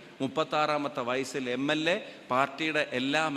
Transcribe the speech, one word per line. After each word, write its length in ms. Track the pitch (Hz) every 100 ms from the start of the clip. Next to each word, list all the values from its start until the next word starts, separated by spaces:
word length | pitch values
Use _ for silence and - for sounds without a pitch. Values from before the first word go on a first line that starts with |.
| - -
മുപ്പത്താറാമത്തെ 800 | 135 143 151 156 151 151 139 135 120
വയസ്സിൽ 400 | 127 127 147 123 123
എം 100 | 139 156
എൽ 80 | 160 202
എ, 20 | - - -
പാർട്ടിയുടെ 540 | 127 139 - 160 151 143 127
എല്ലാം 320 | 135 151 156